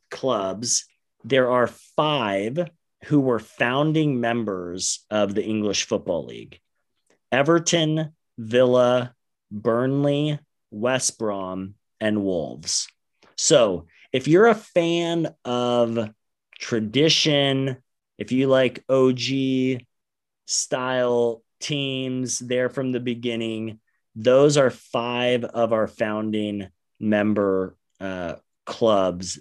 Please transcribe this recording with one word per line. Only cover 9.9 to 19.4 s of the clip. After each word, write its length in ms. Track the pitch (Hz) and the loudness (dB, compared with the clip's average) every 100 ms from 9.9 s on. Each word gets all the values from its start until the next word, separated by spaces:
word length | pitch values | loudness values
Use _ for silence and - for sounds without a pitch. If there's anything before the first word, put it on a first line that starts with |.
| 139 143 143 151 147 _ _ _ | 0 0 0 -2 -4 _ _ _
West 440 | 104 120 131 - - | -6 -2 -2 -2 -4
Brom, 560 | 113 98 92 92 95 - _ - | -6 -4 -6 -8 -10 -14 _ -6
and 240 | 110 104 | -2 0
Wolves. 640 | 98 87 71 60 - - - _ _ _ _ - | 0 -2 -4 -8 -6 -6 -6 _ _ _ _ -4
So 500 | - 147 110 87 - _ _ | 4 6 4 0 -8 _ _
if 140 | 131 139 | -2 4
you're 220 | 170 233 | 6 6
a 60 | |
fan 800 | 220 - 175 170 170 170 170 160 - | 4 0 0 0 0 -2 -2 -4 -6
of 640 | 123 123 123 120 117 117 107 - _ _ _ - | -6 -2 0 2 2 0 -6 -10 _ _ _ -14
tradition, 1160 | - 117 107 123 156 - 156 143 139 135 135 127 _ _ _ - | -4 -4 0 2 2 2 2 2 2 0 -2 -6 _ _ _ -12
if 140 | 107 | -4
you 160 | 127 135 | 0 2
like 360 | 131 127 - - | 4 2 -2 0
O 240 | 131 131 | 4 4
G 720 | 127 120 135 | 2 -2 -2